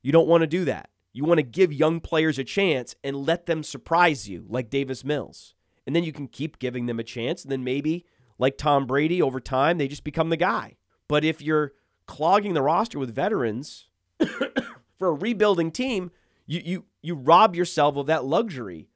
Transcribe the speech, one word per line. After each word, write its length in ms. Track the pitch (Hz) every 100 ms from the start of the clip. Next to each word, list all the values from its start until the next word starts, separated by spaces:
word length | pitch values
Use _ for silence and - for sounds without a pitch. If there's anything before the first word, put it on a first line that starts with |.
You 100 | 131
don't 160 | 160 156
wanna 180 | 165 160
do 180 | 175
that. 260 | 160 92 - _ _
You 120 | 120
wanna 180 | 151 165
give 300 | 127 131 185
young 280 | 139 156 165
players 380 | - 160 160 135
a 60 |
chance 500 | 127 - 196 135 - -
and 240 | 139 139 139
let 200 | 170 -
them 160 | 160
surprise 680 | 147 123 - 165 175 139 104
you, 180 | 87 90
like 220 | 120 113
Davis 340 | 135 135 127
Mills. 500 | 135 147 98 - - _ _ _ -
And 100 | 160
then 80 |
you 80 | 170
can 160 | 147 135
keep 300 | - 151 _
giving 280 | 123 123 120
them 140 | 117
a 40 |
chance, 380 | 117 123 120 180
and 80 | 135
then 140 | 135
maybe, 400 | 123 135 147 175 _ _ _ -
like 200 | 135 -
Tom 280 | - 143 127
Brady, 340 | 135 156 180
over 180 | 139 127
time, 380 | - 131 147 175
they 100 | 135
just 160 | 143
become 240 | 151 165 160
the 80 | 165
guy. 400 | 175 226 110 _ _ _ -
But 160 | 147
if 160 | 156 151
you're 320 | 143 156 143 _ _ _ -
clogging 480 | - 156 202 202
the 80 | 160
roster 360 | 139 170 226 147
with 160 | 127
veterans 760 | 113 185 202 117 107 147 - _ _ _ _
<coughs> 800 | 320 - 269 262 - - _ _
for 100 | 185
a 40 |
rebuilding 580 | 147 214 208 208 180 165
team, 400 | - 262 214 180 _ _ _ -
you, 160 | 160
you, 200 | 160 185 _ _
you 120 | 156
rob 420 | 160 131 170 214 175
yourself 400 | 175 - 147 143
of 100 | 139
that 180 | 156
luxury 640 | 131 165 233 139 107 82 -